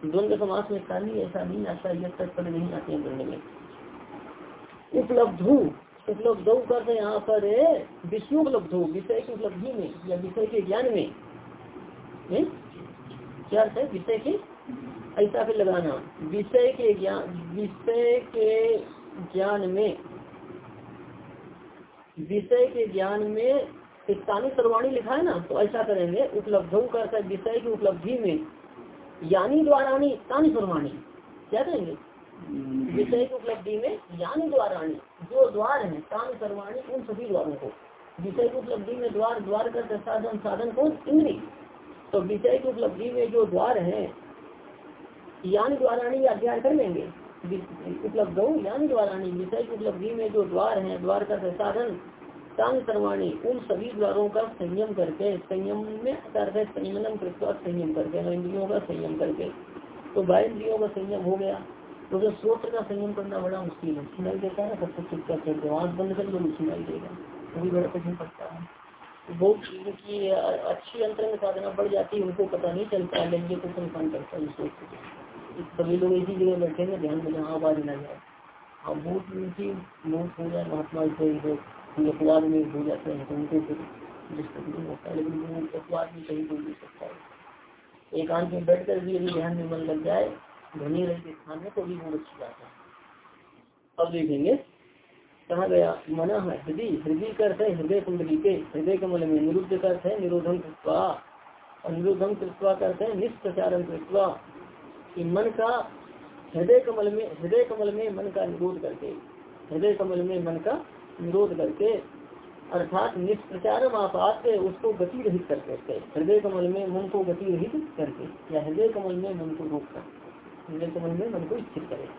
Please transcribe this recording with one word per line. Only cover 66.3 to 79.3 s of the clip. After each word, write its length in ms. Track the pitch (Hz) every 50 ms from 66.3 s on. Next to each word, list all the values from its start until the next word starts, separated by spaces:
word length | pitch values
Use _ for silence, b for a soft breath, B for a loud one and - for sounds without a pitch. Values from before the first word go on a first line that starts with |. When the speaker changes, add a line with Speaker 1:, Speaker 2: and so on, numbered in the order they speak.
| 190 180
Speaker 1:
सुनाई 400 | 175 156 - - 160 156 - 85
देगा, 300 | 85 - - - - - - - - - - - - - -
वो 60 | 165
भी 80 | 170 180
बड़ा 160 | 175 175 175
कठिन 300 | 180 - 180 165 175 175
पड़ता 280 | - 165 165 - - -
है। 240 | 160 165 170 175 - - - - - - - - - - - - -
तो 60 | 175
बहुत 220 | 170 185 202 214
उनकी 720 | 208 - - - - - 202 196 - - 208 208 208 196 190
अच्छी 760 | 190 175 - - - - - - - - - - - 233
अंतरंग 340 | 220 214 214 - 226 220 214
साधना 340 | 202 202 190 185 190 196 196
बढ़ 180 | 185 196 202 202
जाती 280 | 196 196 185 - 208
है, 60 | 208
उनको 220 | 196 185 175 190 196
पता 280 | 185 196 - - 175
नहीं 140 | 170 180 214
चलता 340 | 214 208 190 175 175 - 180
है, 100 | 170 170
लेकिन 160 | 175 170 175
ये 100 | 175 180
तो 120 | - - 175
परेशान 420 | 180 - 175 160 - 160 160 160
करता 260 | 156 - - - -
है 80 | 156 151
इस 60 | 147
श्रोत्र 200 | - - 147 151
को। 1120 | - - - - - - - - - - - - - - - - - 170 170 - - 165
सभी 140 | 175 170 175
लोग 160 | 180 185 180
इसी 220 | 185 180 180 185 196
जगह 220 | 185 185 185 180
बैठे 260 | 175 175 165 156 -
हैं, 180 | 180 185 196 175
ध्यान 160 | 156 151 151
में 160 | 160 165 156
जहाँ 220 | 160 160 156 156 160
आवाज 300 | 156 156 156 156 151 147
ना 100 | 147 143
जाए। 240 | 139 147 143 - - - - - - - - - - - - - -
हाँ, 120 | 139 151 156
बहुत 300 | 151 147 170 180 190 180 185